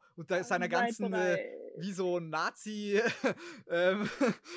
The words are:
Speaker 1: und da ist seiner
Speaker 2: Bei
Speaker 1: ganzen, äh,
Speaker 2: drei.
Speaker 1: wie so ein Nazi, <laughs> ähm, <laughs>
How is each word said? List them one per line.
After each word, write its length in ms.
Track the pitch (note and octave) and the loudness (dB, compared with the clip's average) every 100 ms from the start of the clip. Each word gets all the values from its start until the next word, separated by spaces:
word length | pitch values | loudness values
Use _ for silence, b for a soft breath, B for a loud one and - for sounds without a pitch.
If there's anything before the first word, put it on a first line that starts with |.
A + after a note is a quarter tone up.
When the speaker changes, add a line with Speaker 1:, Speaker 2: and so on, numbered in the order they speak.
| b - | b -14
Speaker 1:
und 120 | D#3+ | -2
da 60 | F#3 | -2
ist 120 | F3+ | 0
seiner 160 | F3+ F3+ | 0 2
Speaker 2:
Bei 40 | |
Speaker 1:
ganzen, 440 | F3 A#3 A3+ G3 | 2 2 0 -2
äh, 220 | F#3 F3+ E3 | 2 2 2
Speaker 2:
drei. 200 | - - - - | -2 -10 -12 -8
Speaker 1:
wie 160 | F#3 | -6
so 240 | F#3 F#3 F3 | -2 0 0
ein 120 | E3 | -2
Nazi, 680 | D#3 G3+ - G#3 G#3+ G#3 G3+ | -2 -2 -4 -8 -6 2 4
<laughs> 640 | A#3 - - - F4 C#4+ - | 4 2 0 -2 -8 -14 -2
ähm, 400 | E3+ F3+ G3 G#3 | 2 4 4 0
<laughs> 320 | - B3+ - B | 2 2 2 B